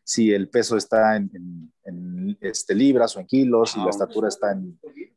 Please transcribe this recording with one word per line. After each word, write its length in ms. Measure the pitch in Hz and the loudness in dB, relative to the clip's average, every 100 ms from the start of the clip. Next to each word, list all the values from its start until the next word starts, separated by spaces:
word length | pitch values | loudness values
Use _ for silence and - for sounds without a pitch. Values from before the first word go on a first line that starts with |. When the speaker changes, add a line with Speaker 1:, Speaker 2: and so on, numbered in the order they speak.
Speaker 1:
si 300 | - - 110 | -6 0 2
el 160 | 101 95 | 2 0
peso 300 | 120 110 113 | -2 0 -2
está 380 | - 110 110 107 | 0 2 4 2
en, 140 | 98 | -2
en, 380 | 92 87 85 80 _ | -8 -14 -16 -18 _
en, 540 | - 87 90 90 95 104 | -16 -14 -10 -8 -6 -6
este, 340 | 98 - - | -6 -6 -2
libras 400 | 98 139 127 117 | 2 4 4 2
o 60 | - | -2
en 60 | 92 | -2
kilos, 480 | 131 131 117 113 | 2 4 4 2
y 60 | 110 | 0
la 20 | |
Speaker 2:
Ah, 40 | 107 | -2
ok. 40 | |
Speaker 1:
estatura 360 | 101 98 - 107 | -2 -4 -2 -2
está 240 | - 104 | -2 -2
en 280 | 98 92 85 - - - | -2 -8 -14 -20 -18 -20